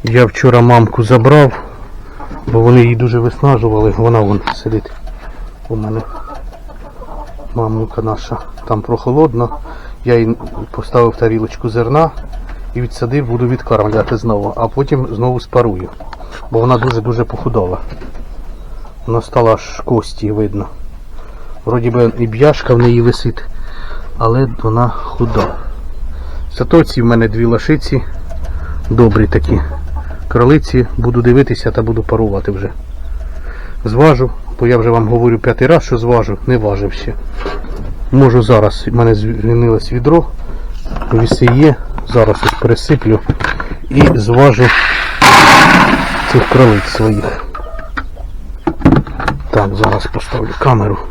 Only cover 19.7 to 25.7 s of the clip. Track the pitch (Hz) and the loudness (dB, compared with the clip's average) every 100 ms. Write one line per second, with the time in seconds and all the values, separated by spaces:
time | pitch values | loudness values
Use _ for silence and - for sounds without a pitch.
19.7 | - - 117 - - 104 107 107 101 - | -10 -2 -2 -2 -6 -4 -2 -2 -4 -8
20.7 | - - - - - - - - - - | -10 -12 -12 -14 -14 -14 -14 -12 -8 -4
21.7 | 120 120 123 117 120 117 110 - - - | -2 0 2 0 0 -4 2 2 2 2
22.7 | 120 120 120 117 - 120 - - - - | 4 4 4 2 0 -4 -4 -6 -6 -6
23.7 | - - - - - 113 123 131 - 113 | -6 -6 -6 -6 -2 0 2 0 -2 -2
24.7 | 113 120 - - - 117 113 95 - - | 0 0 -2 -6 -4 -2 0 -2 -4 -8